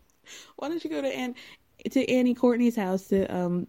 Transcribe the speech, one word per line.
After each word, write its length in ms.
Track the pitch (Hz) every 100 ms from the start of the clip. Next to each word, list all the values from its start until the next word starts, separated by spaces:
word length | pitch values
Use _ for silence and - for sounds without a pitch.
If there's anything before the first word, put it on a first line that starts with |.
| _ _ - - - -
Why 120 | 277
don't 140 | 339
you 80 | 311
go 100 | 302
to 80 | 269
Aunt, 280 | 262 247 247 - - _ _ -
to 200 | 269 -
Annie 240 | 254 247
Courtney's 420 | 240 247 240 240 226
house 320 | 190 190 -
to, 160 | 196 196
um, 320 | 180 180 180